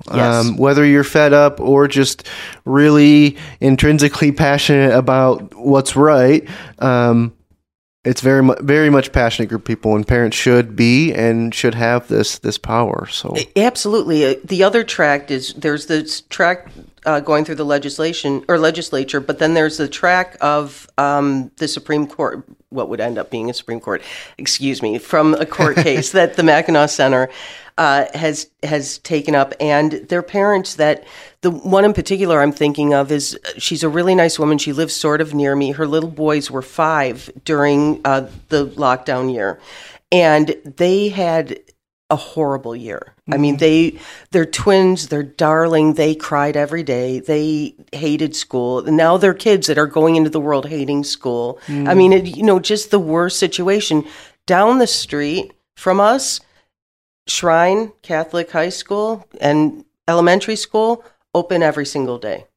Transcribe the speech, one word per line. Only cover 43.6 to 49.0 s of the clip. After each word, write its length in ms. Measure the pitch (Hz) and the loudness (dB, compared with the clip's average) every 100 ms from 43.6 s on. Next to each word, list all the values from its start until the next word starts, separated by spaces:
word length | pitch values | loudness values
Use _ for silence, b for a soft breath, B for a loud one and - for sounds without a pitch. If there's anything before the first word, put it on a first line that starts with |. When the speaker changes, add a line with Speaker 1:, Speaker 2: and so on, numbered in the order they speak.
| 160 160 165 B B B B | 4 4 2 B B B B
Speaker 1:
they're 160 | 180 160 | -2 -2
twins, 640 | - 208 190 185 185 - | -2 2 4 4 0 -4
they're 140 | 147 | -6
darling, 720 | 139 - 156 160 165 160 156 | -6 -2 0 2 2 2 2
they 200 | 151 156 | 2 0
cried 420 | 156 - 147 147 147 | -2 -4 -2 -2 -2
every 260 | 143 165 | -4 -6
day, 360 | 139 123 127 127 | -6 -4 -4 -6
they 540 | - 151 156 151 147 - _ | -4 -2 -2 -4 -6 -12 _
hated 420 | 139 156 151 156 | -8 -4 -2 -4
school. 440 | - - 127 123 127 - | -6 -6 -4 -4 -4 0
And 100 | |
now 220 | 156 | 2